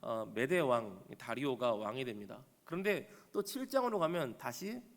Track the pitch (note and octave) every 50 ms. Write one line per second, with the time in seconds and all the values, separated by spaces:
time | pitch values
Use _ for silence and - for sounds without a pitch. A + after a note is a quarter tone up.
0 | - A#2+ A2+ A2 G#2+ - G#2+ A2 C3 C#3+ F#3 F3 D3+ B2+ A#2+ A#2 A2 G2+ F#2+ G2
1 | - - G#2+ - - B2 A2+ A#2+ C#3+ C#3 B2+ A2 B2 A#2+ A2 G#2 G#2+ G#2 A#2+ C3+
2 | C3 B2 G#2 G#2 G#2 G2 A2+ A#2+ - - _ _ _ - E3 F#3 F#3+ G#3 G3 C#3
3 | G#2 - - - - _ - G3+ G3 - - B3+ C4 C4 C4+ C4+ B3 A#3+ A3 F#3
4 | D#3+ D#3 F3 E3+ C#3+ A#2+ - - - B2 A#2+ - F#3 G#3 A#3+ B3 - - -